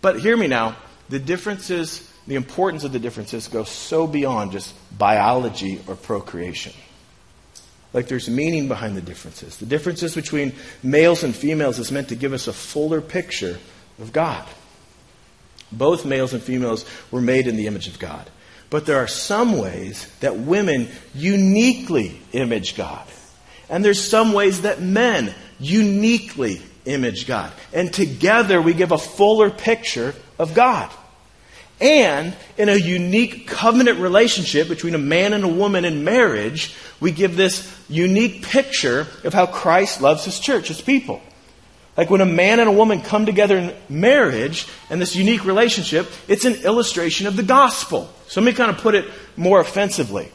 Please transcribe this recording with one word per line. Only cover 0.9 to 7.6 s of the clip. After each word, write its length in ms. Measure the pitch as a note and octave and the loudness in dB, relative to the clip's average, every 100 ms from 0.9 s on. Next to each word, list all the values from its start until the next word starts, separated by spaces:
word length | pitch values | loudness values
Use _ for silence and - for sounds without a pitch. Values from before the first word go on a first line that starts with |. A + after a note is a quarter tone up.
| - _ | -20 _
the 100 | C#3 | -8
differences, 880 | C3+ F3+ G#3 G3 - F3 D#3+ - - _ - | -4 -6 -4 -10 -6 -6 -6 -10 -18 _ -8
the 80 | |
importance 500 | C3+ B2+ - F#3+ D#3+ | -6 -6 -2 -2 -2
of 80 | C#3+ | -6
the 60 | C3 | -6
differences 500 | A#2 A#2 G#2 A#2 - | -8 -10 -12 -12 -8
go 160 | A2+ | -8
so 420 | G#2+ - - D#3+ D#3+ | -8 -12 -4 -2 -2
beyond 460 | D3 C#3 A#2 G2+ | -2 -2 -2 -4
just 220 | F#2+ - - - - | -8 -12 -20 -20 0
biology 840 | G2+ G#2+ G2+ B2+ A#2+ - F#2+ F#2+ - | 2 4 4 2 -2 -6 -8 -8 -12
or 80 | |
procreation. 760 | F#2 - G#2 - F2 F2 E2 - - - - _ _ _ _ _ - | -16 -6 -8 -6 -12 -10 -10 -14 -18 -20 -20 _ _ _ _ _ -20